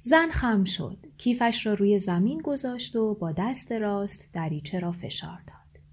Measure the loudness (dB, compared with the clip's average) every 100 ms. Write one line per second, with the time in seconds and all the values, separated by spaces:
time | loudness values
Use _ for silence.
0 | 6 4 4 0 2 2 2 0 -4 -10
1 | -18 -4 -2 2 2 2 0 2 4 4
2 | 2 2 2 0 -4 -2 -4 -6 -4 -2
3 | 0 -2 -4 -2 -2 0 0 0 -2 -2
4 | 0 -2 -2 -6 -4 -6 -6 -4 -4 -6
5 | -6 -8 -8 -16 -20 -20 _ -20 -20